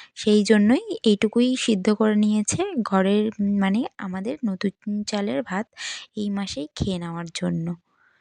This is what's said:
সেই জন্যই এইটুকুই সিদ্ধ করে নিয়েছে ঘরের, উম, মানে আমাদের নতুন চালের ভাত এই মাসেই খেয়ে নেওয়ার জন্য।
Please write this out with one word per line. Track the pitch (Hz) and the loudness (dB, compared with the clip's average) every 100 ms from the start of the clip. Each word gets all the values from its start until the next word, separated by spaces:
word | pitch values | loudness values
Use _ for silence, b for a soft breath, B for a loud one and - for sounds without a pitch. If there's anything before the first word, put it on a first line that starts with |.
| B - | B -4
সেই | 214 208 | 2 4
জন্যই | 202 214 208 285 453 - | 6 6 6 4 0 0
এইটুকুই | 226 202 220 240 254 254 | 2 4 2 2 2 2
সিদ্ধ | - 196 202 | 0 2 2
করে | 208 214 208 | 2 2 4
নিয়েছে | 214 214 208 - 403 311 | 2 2 0 -2 -2 -2
ঘরের, | 208 190 190 208 214 | 0 2 2 2 0
উম, | 208 202 202 | -2 -2 0
মানে | 190 208 311 - | 2 0 -2 -8
আমাদের | 190 185 208 302 | -8 -8 -8 -6
নতুন | 214 185 196 - 208 208 | -4 -2 -4 -6 -8 -6
চালের | 208 208 202 269 | -4 -4 -2 -4
ভাত | 247 185 - - B B B 214 | -4 -6 -6 -12 B B B -8
এই | 208 | -4
মাসেই | 196 196 269 302 | -4 -6 -8 -10
খেয়ে | - 202 175 | -6 -4 -4
নেওয়ার | 170 170 170 | -6 -8 -10
জন্য। | - 180 170 165 170 _ _ _ _ | -6 -4 -4 -4 -8 _ _ _ _